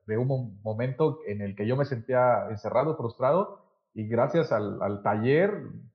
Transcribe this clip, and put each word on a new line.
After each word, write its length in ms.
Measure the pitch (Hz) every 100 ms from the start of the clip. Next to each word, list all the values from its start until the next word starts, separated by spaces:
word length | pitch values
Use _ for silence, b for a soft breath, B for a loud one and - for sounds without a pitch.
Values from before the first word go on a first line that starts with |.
| -
de 120 | 110
un 80 | 131
mo-, 300 | 131 117 98
momento 580 | 107 107 127 135 156 143 101
en 140 | 104
el 160 | 101 101
que 100 | 107
yo 100 | 135
me 80 | 139
sentía 640 | 117 - 127 123 110 101
encerrado, 460 | 107 - 120 151 156
frustrado, 680 | 117 - 127 170 208 - _ _ _
y 120 | 110 107
gracias 440 | 117 143 165 151
al, 300 | 113 104 98
al 200 | 98 101
taller, 600 | 107 107 117 151 196 196 131 - -